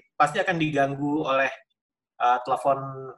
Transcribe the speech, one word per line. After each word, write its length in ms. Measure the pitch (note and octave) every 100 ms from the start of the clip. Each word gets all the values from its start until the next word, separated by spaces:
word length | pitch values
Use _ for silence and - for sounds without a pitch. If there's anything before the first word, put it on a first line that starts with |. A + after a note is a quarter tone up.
| -
pasti 240 | - D3 F#3+
akan 180 | F#3 E3+
diganggu 680 | D#3 C#3+ C#3 C#3 C#3+ D3+ D3
oleh, 240 | C3+ C3+ - _ _ _ _ _ -
eh, 160 | B2 B2 -
telepon 320 | C3 C#3 C3+ C3+ C3+ -